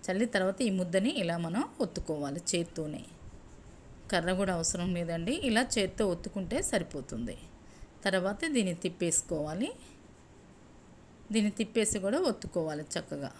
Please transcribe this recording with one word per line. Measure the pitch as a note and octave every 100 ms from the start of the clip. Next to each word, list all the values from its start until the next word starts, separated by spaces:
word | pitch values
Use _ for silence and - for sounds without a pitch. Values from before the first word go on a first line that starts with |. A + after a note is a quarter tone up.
| -
చల్లిన | F#3+ A#3+
తర్వాత | G3+ F#3 F#3+
ఈ | A#3+
ముద్దని | F#3+ F3+ F#3+ A3
ఇలా | D#4 E3+ E3+
మనం | E3+ F#3+ D#4+ -
ఒత్తుకోవాలి | A3 - - D3+ C#3+ D3+ -
చేత్తోనే. | E3+ E3+ - D3+ D3+ - - - - - - - - - - -
కర్ర | F3+ E3+
కూడా | F#3 G3
అవసరం | F3 E3 F3 F3+
లేదండి, | F3 E3+ E3 E3+
ఇలా | D#4 C#4 A3 B3+ -
చేత్తో | F#3+ - G#3
ఒత్తుకుంటే | F3 - G3+ F3+ C#4+
సరిపోతుంది. | - G#3 E3+ D3 B2 A2+ A#2+ - - - - - - -
తర్వాత | G3 F#3+ F#3 G3+ E4
దీన్ని | C4+ F#3
తిప్పేసుకోవాలి. | E3+ F3+ F3 F3 D#3+ - D#3+ D3+ E3+ D4+ B4+ - - - - - - - - - - - - - - -
దీన్ని | A3 G#3
తిప్పేసి | - A3 A#3 G#3 G#3
కూడా | F#3+ C4+
ఒత్తుకోవాలి | F4 G3 - F3+ D#3 D3+
చక్కగా. | D3+ E3+ - D3 C#3